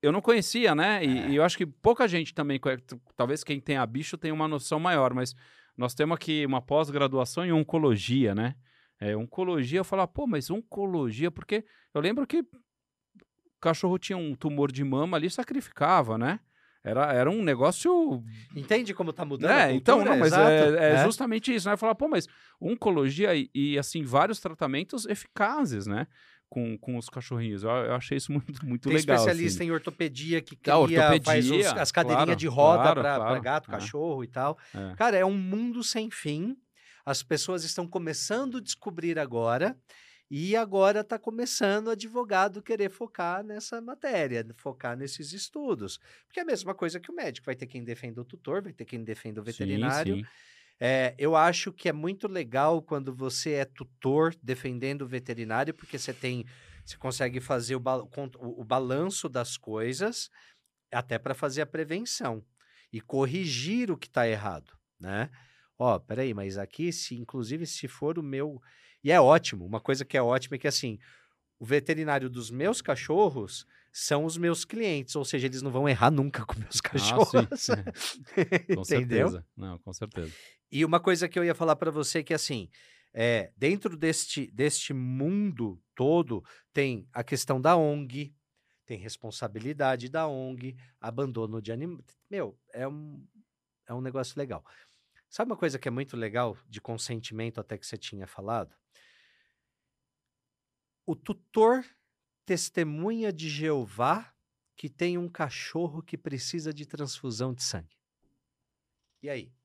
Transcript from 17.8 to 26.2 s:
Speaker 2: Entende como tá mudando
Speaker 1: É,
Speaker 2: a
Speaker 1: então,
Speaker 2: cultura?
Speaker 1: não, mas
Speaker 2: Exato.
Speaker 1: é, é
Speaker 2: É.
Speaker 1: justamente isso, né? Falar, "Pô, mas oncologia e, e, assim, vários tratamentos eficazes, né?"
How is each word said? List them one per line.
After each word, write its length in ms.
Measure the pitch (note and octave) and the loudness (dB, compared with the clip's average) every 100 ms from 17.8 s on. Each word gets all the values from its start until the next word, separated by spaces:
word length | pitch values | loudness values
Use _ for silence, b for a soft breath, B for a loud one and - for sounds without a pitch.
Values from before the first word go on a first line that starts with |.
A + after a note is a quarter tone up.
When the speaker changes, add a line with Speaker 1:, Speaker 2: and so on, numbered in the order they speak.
| E4+ F4+ D#4+ B2+ A2+ A2 A#2 | 4 4 4 0 -6 -16 -14
Speaker 2:
Entende 400 | D3 C#3 A3 A3+ | -12 0 0 0
como 180 | G3 F3 | -4 -4
tá 120 | - | -4
mudando 260 | D#3+ C3+ D#3 | -6 -2 4
Speaker 1:
É, 140 | C4+ | 6
Speaker 2:
a 80 | D#3+ | 6
Speaker 1:
então, 240 | C3 - B3 | 4 6 6
Speaker 2:
cultura? 160 | - | 6
Speaker 1:
não, 60 | C3 | 6
mas 120 | D#3+ | 6
Speaker 2:
Exato. 180 | F#3 - D#3 D3+ D#3+ | 8 8 8 8 6
Speaker 1:
é, 120 | D#3 | 6
é 20 | |
Speaker 2:
É. 100 | C#3+ | 8
Speaker 1:
justamente 480 | D#3+ A3+ C4 A3 C4 | 6 4 0 0 2
isso, 140 | A#3 F#3 | 0 2
né? 80 | G#3 | 2
Falar, 180 | A3 A3 | 2 2
"Pô, 120 | D4+ | 2
mas 180 | A#3 - b b b | 0 -2 b b b
oncologia 720 | - A#3+ G#3+ E3+ C3+ C#3+ G3+ E3 | -4 0 2 4 2 2 2 2
e, 140 | C3 | 0
e, 240 | C3+ C#3+ C#3+ | 0 2 2
assim, 240 | C#3 E3+ | -2 -4
vários 340 | C#3 C3 F#3 G#3+ | 2 4 4 2
tratamentos 680 | F#3 D#3+ D3 C#3 F#3+ C4 A3 | -6 -4 -2 -2 -4 -6 -4
eficazes, 800 | G3+ - - G#3 D4 A#3+ A2 G2+ | -6 -6 0 0 2 0 -2 -2
né?" 200 | G2+ - b | -4 -4 b